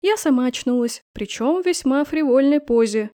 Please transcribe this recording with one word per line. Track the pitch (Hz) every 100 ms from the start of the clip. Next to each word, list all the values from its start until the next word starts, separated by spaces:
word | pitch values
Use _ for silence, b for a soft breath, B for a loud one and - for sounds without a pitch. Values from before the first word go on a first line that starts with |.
Я | 370 427
сама | 320 254 254
очнулась, | 254 254 247 240 - _
причем | - 202 - 240 359
в | 359
весьма | 349 262 277
фривольной | 294 311 294 254 277 294
позе. | 294 233 226 214 214